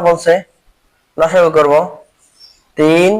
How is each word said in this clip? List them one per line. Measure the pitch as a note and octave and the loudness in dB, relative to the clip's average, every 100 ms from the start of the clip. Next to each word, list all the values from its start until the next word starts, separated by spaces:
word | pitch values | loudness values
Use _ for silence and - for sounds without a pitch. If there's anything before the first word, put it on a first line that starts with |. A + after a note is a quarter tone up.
| E3+ | 0
বলছে, | E3+ E3+ F3 F3+ _ _ _ _ _ _ - | -2 0 -2 -4 _ _ _ _ _ _ -4
লসাগু | D#3+ F3+ E3+ D#3 | -2 0 0 2
করব, | D3 D3 F3 - _ _ _ _ - _ _ - | 2 0 -2 -10 _ _ _ _ -20 _ _ -4
তিন, | D#3 E3 F3+ G#3+ | 0 2 0 -2